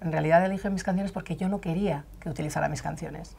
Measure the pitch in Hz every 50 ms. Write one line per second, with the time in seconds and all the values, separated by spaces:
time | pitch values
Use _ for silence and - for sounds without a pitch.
0 | - 165 156 156 151 156 160 170 185 190 196 190 - 202 196 185 - - 185 185
1 | 196 196 - 190 175 - 165 - 185 185 202 202 - 175 160 180 202 202 156 143
2 | 143 - - - - 180 143 - 151 151 - 156 151 147 151 - - - 156 151
3 | 165 - 143 156 165 - -